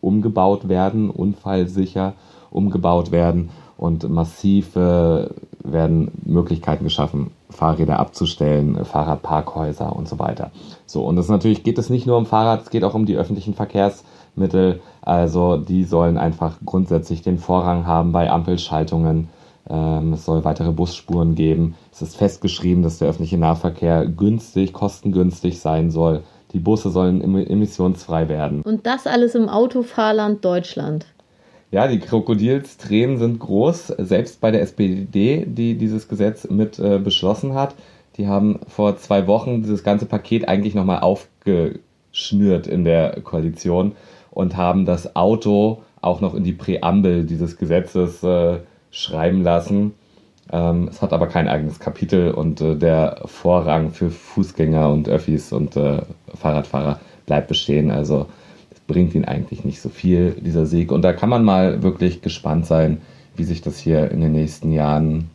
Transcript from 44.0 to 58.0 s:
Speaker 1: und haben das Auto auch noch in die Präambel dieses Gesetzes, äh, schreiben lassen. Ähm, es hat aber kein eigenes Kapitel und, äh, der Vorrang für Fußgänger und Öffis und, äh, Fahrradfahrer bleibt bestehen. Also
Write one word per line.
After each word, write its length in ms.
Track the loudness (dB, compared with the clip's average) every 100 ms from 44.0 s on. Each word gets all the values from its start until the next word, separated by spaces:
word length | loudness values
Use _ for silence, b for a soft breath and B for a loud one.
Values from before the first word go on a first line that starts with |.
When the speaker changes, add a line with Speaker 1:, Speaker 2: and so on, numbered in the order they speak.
| B B B
Speaker 1:
und 260 | -4 -2 0
haben 300 | 2 2 2
das 300 | 0 -2 0
Auto 680 | 2 2 2 2 2 0 B B
auch 200 | -2 0
noch 140 | -2
in 100 | -2
die 80 | -2
Präambel 720 | -4 -4 -2 2 4 4 2
dieses 320 | 0 -2 -4 -4
Gesetzes, 640 | 0 0 0 -2 -2 -2
äh, 360 | 0 2 2 0 -8 b b
schreiben 500 | -12 -8 -2 0 2
lassen. 500 | 2 2 0 0 0 -4 b b b b _
Ähm, 360 | -2 0 0 -2
es 140 | -4
hat 100 | -2
aber 140 | 0 0
kein 220 | 0 0
eigenes 320 | 0 -2 -6
Kapitel 500 | -8 -6 0 2 2
und, 300 | 0 -2 -2
äh, 160 | -2 2
der 460 | 2 4 2 -2
Vorrang 640 | -14 -4 2 2 4 0 0
für 200 | -2 -4
Fußgänger 800 | -4 -10 -4 -4 0 2 4 4
und 200 | 2 2
Öffis 440 | -2 0 -2 -2
und, 240 | -4 -4 -2
äh, 240 | 0 -2 -6 -16 -20
Fahrradfahrer 680 | -4 -2 0 -2 -4 -2 -4 B B -2
bleibt 220 | -2 0
bestehen. 420 | -4 0 2 2
Also 360 | 0